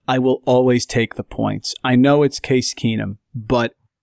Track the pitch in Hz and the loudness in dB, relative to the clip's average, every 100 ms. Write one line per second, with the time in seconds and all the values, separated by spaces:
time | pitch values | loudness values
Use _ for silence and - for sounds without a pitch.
0 | - 131 127 127 - 127 127 123 - 123 | -4 0 0 0 2 2 4 2 0 -2
1 | 113 - - - 107 104 - - 127 123 | -4 -6 -12 -6 -4 -4 -8 -6 0 4
2 | 139 147 143 - - 131 - - 117 110 | 4 4 2 -2 -2 -2 -2 -4 -2 -2
3 | 101 104 _ 123 107 139 - _ _ _ | -4 -8 _ -12 -2 -2 -2 _ _ _